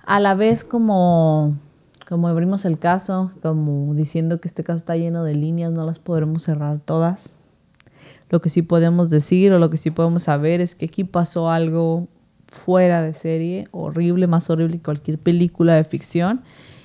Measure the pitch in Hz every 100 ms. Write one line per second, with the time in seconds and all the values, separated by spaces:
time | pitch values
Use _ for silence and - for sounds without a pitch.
0 | - 202 202 196 220 233 - 240 220 196
1 | 180 170 160 156 151 147 - _ _ -
2 | - 170 170 165 175 196 196 156 170 185
3 | 190 185 185 - 160 156 151 143 143 147
4 | 151 165 160 170 170 - 165 170 165 170
5 | 170 170 160 151 151 165 165 165 160 160
6 | - 165 156 160 - 151 147 151 - 160
7 | 165 190 - - _ _ _ _ - _
8 | - - - 175 165 175 165 170 170 175
9 | 170 151 147 180 196 185 165 156 165 165
10 | 170 170 170 143 156 175 175 - 160 -
11 | 185 180 170 175 165 165 165 165 165 165
12 | 175 _ _ _ _ - - 185 180 170
13 | 160 156 165 160 170 185 208 180 151 160
14 | 170 175 180 170 170 160 165 170 156 147
15 | - 156 - 170 175 - 170 160 156 165
16 | - 170 175 247 - - - -